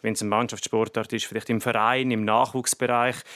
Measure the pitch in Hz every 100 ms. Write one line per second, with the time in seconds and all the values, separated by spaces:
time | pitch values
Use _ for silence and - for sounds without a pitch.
0 | 113 107 104 107 120 110 - 113 110 117
1 | 107 113 - 107 - 117 123 110 110 131
2 | 127 113 107 113 131 131 120 - 120 120
3 | 123 120 -